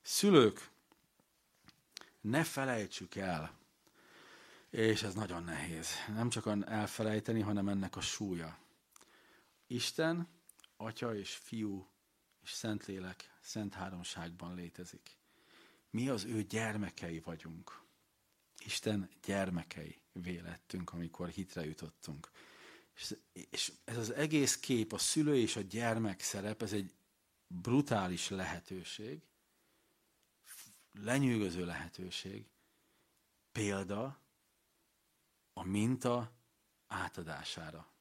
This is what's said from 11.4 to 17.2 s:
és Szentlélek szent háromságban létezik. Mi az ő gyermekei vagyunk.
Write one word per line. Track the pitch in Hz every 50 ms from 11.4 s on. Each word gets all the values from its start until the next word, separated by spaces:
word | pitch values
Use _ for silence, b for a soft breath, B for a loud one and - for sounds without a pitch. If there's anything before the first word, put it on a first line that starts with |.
| - - 117 113 107 104 98 95 92 - _ _ _ _ _ _ _ _ _ _
és | - -
Szentlélek | - - - 110 107 101 - - 98 95 92 92 92 _ - - - _
szent | - - - 113 104 98 90
háromságban | 95 95 92 95 87 87 - - 87 82 85 85 87 87 87 90
létezik. | 90 87 87 - - 90 - - - _ - - _ B B B B B B B B B B B B B B
Mi | - 110 123 135
az | 131 107 95
ő | 117 117 110 101
gyermekei | 87 107 110 113 110 104 107 101 90 - - - 85 82
vagyunk. | 80